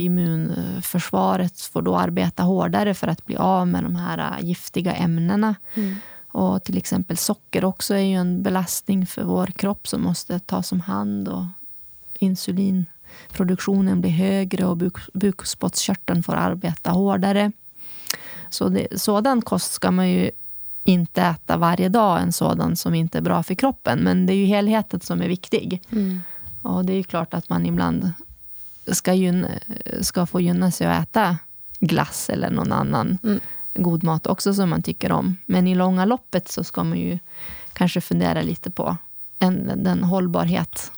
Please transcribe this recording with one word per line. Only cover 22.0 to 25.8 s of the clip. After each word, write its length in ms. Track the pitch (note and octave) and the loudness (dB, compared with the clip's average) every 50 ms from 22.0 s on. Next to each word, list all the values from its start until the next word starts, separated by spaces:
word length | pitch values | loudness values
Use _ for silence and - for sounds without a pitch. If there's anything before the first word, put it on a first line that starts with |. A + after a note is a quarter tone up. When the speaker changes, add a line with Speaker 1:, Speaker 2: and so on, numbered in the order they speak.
| G#3+ G3 E3+ F3 | 4 4 4 2
Speaker 1:
en 100 | F3+ F3 | 2 0
sådan 440 | E3+ - - - F3 E3+ E3 E3 E3+ | 0 0 2 2 2 2 0 0 0
som 180 | - - F3 E3 | 0 0 0 2
inte 240 | E3 E3 E3 - D#3 | 2 0 0 0 -2
är 40 | |
bra 200 | D#3+ F3 F3+ E3+ | 0 2 0 0
för 120 | E3 - F#3+ | 0 -2 -2
kroppen. 440 | - - C4+ - - - - A#2 - | 0 0 0 -2 -2 -2 -2 0 2
Men 280 | F3 F#3 F3+ F#3 F#3 | 2 2 4 4 4
det 60 | F#3 | 4
är 40 | F#3+ | 2
ju 100 | G3 G3 | 4 4
helheten 540 | F#3+ G#3 G3+ G3+ G#3 A3 A3 G#3 - - F3 | 4 4 4 4 2 2 2 0 -2 -6 -6
som 220 | - - F3 F3 | -4 -4 -2 -2
är 60 | F3 D3+ | 0 -2
viktig. 540 | F3+ F3+ - - - - - - F#3 F#3 | -2 -4 -2 -2 -2 -2 -2 -4 -6 -6